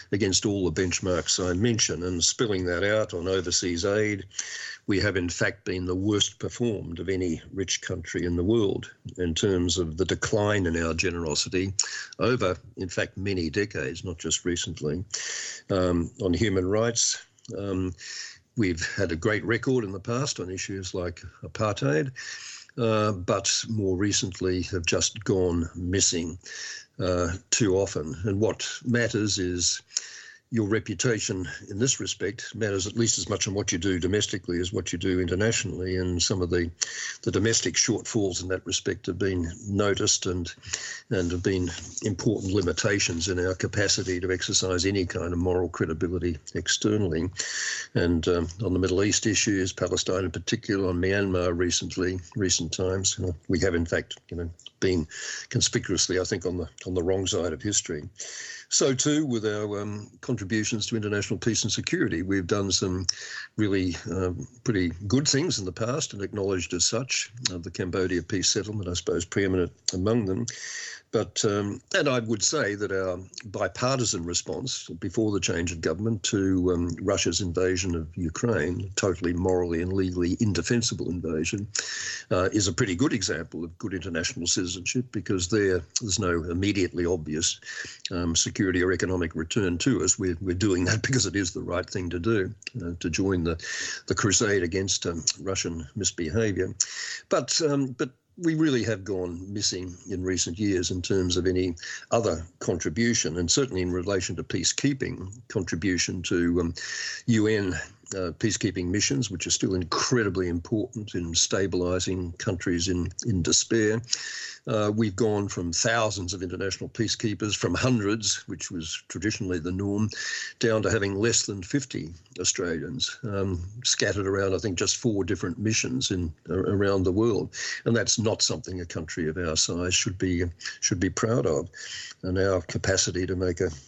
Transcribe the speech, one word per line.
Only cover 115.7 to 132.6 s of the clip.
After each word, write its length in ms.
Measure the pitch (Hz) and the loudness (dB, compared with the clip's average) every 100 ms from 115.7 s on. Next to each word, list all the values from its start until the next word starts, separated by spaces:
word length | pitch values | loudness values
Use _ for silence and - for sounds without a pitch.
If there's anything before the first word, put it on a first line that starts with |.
thousands 600 | 82 117 117 107 101 90 | 0 2 2 0 -2 -4
of 100 | 95 | -6
international 460 | 90 92 98 90 85 | -6 -4 -4 -4 -8
peacekeepers, 640 | - 107 - 113 98 107 95 | -2 -2 0 -2 -2 -2 0
from 180 | 95 | 0
hundreds, 760 | 87 131 123 101 113 107 - - | 2 4 4 2 0 0 -2 -4
which 220 | 92 - | -10 -8
was 320 | 92 80 - - | -8 -6 -8 -8
traditionally 520 | 90 104 - 95 90 | -4 -2 -2 -2 -2
the 120 | 82 | -2
norm, 360 | 92 101 101 107 - - - - - | -2 -2 0 0 -2 -6 -6 -8 0
down 240 | 117 110 | 2 4
to 80 | 101 | 2
having 240 | 110 98 98 | 2 0 2
less 300 | 117 110 - | 2 2 0
than 160 | 101 | -4
fifty 460 | 90 143 - 98 82 85 - - | -2 -2 -2 -8 -8 -12 -16 -4
Australians, 800 | 87 - 90 80 73 71 - - | -2 0 0 -2 -4 -4 -6 -6
um, 360 | 113 98 98 87 90 110 | -4 -2 0 -2 -6 -4
scattered 440 | - - 101 98 95 | 0 2 2 2 0
around, 260 | 98 98 | 2 2
I 60 | 92 | 0
think, 180 | 107 87 | 0 0
just 200 | 101 - | 0 0
four 260 | 120 101 | 2 0
different 340 | 90 95 92 82 | 0 -2 -2 -2
missions 540 | 104 113 - 131 - | 0 0 0 -2 0
in, 200 | 92 85 - - | 0 -2 -4 -4
uh, 100 | 90 | -2
around 440 | 90 98 98 98 | 2 2 4 4
the 80 | 92 | 4
world. 440 | 90 117 101 - - - - - | 4 4 2 -2 -6 -6 -2 2
And 100 | 117 | 2
that's 240 | 98 - | 2 2
not 240 | 107 98 | 2 2
something 380 | - 87 - 92 | 0 -2 -6 -8
a 40 | 85 | -6
country 420 | 92 80 - 78 | -6 -6 -2 -2
of 100 | 80 | 0
our 180 | 87 80 | 0 0
size 400 | - 87 90 90 | 0 0 0 0
should 220 | - 92 | 0 0
be, 260 | 95 87 87 - - - | 0 2 0 -4 -12 -4
should 180 | - 90 | -2 2
be 100 | 92 | 0
proud 380 | 87 110 123 107 | 0 2 2 2
of, 220 | 73 90 - - - - - | 0 -2 -10 -12 -12 -12 -8
and 160 | 92 92 | -2 2
our 240 | 98 92 | 4 2